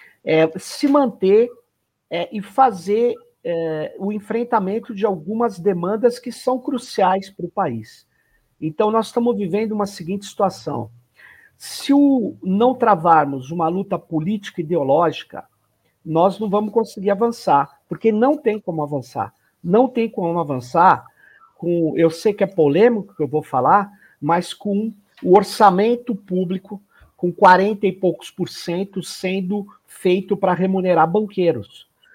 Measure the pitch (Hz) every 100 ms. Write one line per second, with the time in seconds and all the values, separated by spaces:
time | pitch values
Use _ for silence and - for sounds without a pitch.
0 | - _ - 160 160 190 - - 285 285
1 | 262 - 190 214 240 - _ _ _ _
2 | _ 170 175 214 - 269 262 185 175 214
3 | 240 - _ _ 170 165 165 156 151 -
4 | 196 214 - 226 240 226 190 220 226 196
5 | 214 180 160 220 233 180 190 180 175 214
6 | 240 240 247 - 247 262 277 247 - -
7 | 185 196 190 - 175 208 165 117 110 -
8 | _ _ _ _ _ _ 156 156 214 226
9 | 220 240 240 202 190 202 220 214 202 -
10 | 165 202 - - 196 - 160 127 110 -
11 | _ _ - - _ _ - - - 285
12 | 285 262 196 - 190 196 247 247 220 185
13 | 175 160 143 135 127 175 160 185 196 175
14 | - 160 160 214 - - 156 170 135 143
15 | 160 - - 76 - _ _ _ _ _
16 | 165 156 190 190 214 208 214 233 220 208
17 | 196 196 233 233 - 143 170 _ - 165
18 | 220 214 254 302 220 208 190 160 147 143
19 | - 123 107 _ _ _ 170 208 262 240
20 | 226 220 170 170 147 127 - 165 175 -
21 | - _ _ _ _ _ 170 170 160 -
22 | 165 - 220 202 190 - 147 156 240 220
23 | 196 - 143 151 - 131 131 202 202 -
24 | _ _ 147 175 170 - 208 202 226 -
25 | _ _ 180 196 196 - 214 180 220 240
26 | 247 196 - 180 180 185 - 196 _ _
27 | _ _ 180 175 190 185 202 208 190 185
28 | 185 165 - - 170 - - 175 196 190
29 | 151 - 185 190 180 208 196 _ _ -
30 | 185 190 196 202 185 175 190 190 185 165
31 | 165 208 208 - 175 120 - - _ _
32 | _